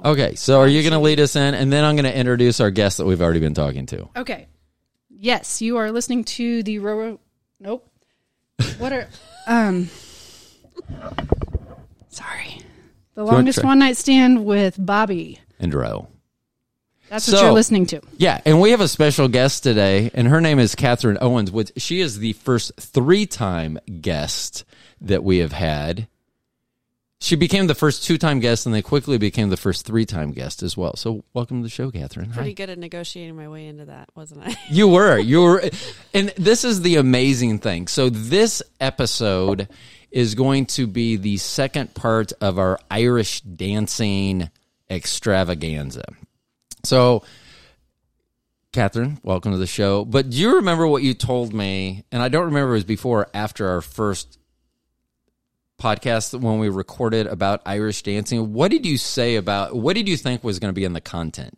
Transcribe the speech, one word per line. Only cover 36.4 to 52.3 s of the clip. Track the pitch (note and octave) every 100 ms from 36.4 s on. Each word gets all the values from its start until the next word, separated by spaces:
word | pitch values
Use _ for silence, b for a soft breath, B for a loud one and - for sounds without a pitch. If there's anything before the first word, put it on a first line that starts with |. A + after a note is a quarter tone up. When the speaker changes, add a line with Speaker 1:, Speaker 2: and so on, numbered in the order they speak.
| F3+ A#3
Speaker 2:
is | B3 G3+
the | F3 D#3+
amazing | C3 B2 C3+ B2+ B2 G#2+
thing. | A2 E2+ F2+
So | - C3
this | A2+ A2 F3+ A3+ - - -
episode | C3+ - B2 - A2 F#2+ F#2+ G2 G2+ b b b b
is | - A#2+
going | G#2 C3+ C#3 B2+
to | - A#2+
be | F#2+ A#2 A2
the | G2+ G2
second | - - C3+ D3 B2
part | - A#2 A2+ G#2+ -
of | G2+ F#2
our | F#2 F#2 -
Irish | G#2 A#2+ A#2+ G#2 -
dancing | G2+ F2 F#2+ G#2 G#2+ - G#2+ G2 G2 F#2 E2+ _ _ _ -
extravaganza. | F#2 - - A2+ F#2+ F2+ E2+ D#2+ D2+ C#2+ B1 - - - _ _ _ - -
So, | - C3 B2 A#2 b b b b b b _ _ _ _ _ _ _ _ _
Catherine, | - G2+ A2+ B2+ D3
welcome | - F#2+ G#2
to | F#2+
the | F#2
show. | - G2+ G2+
But | G2+ B2+ C3
do | B2
you | G#3 F#4
remember | F#3+ E3 E3
what | C#3
you | C3+
told | B2 A#2 B2 A#2+
me? | G#2+ G2 F#2+ F#2+ F#2+ -
And | B2
I |
don't | B2